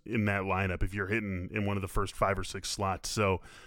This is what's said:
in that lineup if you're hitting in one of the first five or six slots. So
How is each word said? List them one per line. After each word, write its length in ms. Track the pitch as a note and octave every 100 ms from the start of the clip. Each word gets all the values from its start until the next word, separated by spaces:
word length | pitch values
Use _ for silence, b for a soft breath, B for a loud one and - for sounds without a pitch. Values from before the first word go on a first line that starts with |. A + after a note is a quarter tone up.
| -
in 180 | A#2 G#2
that 160 | G2+
lineup 400 | F#2+ F#2 F#2+ F2+
if 120 | F#2+
you're 140 | G2+ F#2+
hitting 420 | A2+ G#2+ F#2 F2+
in 140 | G#2+ G2+
one 100 | G2+
of 40 |
the 60 | F#2+
first 280 | - G2 -
five 240 | G2+ G2
or 40 |
six 240 | F2+ G2 -
slots. 420 | - G2 F#2 -
So 320 | - G2+ F2+ B B